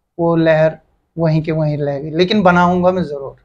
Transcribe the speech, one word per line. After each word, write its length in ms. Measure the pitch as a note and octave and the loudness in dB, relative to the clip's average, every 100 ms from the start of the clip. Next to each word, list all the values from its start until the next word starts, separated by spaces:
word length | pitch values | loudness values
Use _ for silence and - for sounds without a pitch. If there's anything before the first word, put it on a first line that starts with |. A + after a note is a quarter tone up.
| _ - | _ -4
वो 180 | E3+ E3 | 0 2
लहर 420 | D#3+ D#3 D#3+ D#3 _ _ _ - | 2 4 2 -2 _ _ _ -4
वहीं 240 | E3 D#3 | 0 0
के 100 | D#3 | -2
वहीं 260 | D#3+ D#3 D3 | -2 -2 -4
रह 200 | C#3+ C#3 | -4 -6
गई, 120 | D#3 | -6
लेकिन 320 | D#3 F3+ G#3+ | -2 0 2
बनाऊंगा 500 | F#3 F3 F3 F3+ F3+ | 2 4 2 2 0
मैं 100 | F#3 | 0
जरूर। 340 | D#3 C#3+ C3+ B2 | -4 -8 -12 -16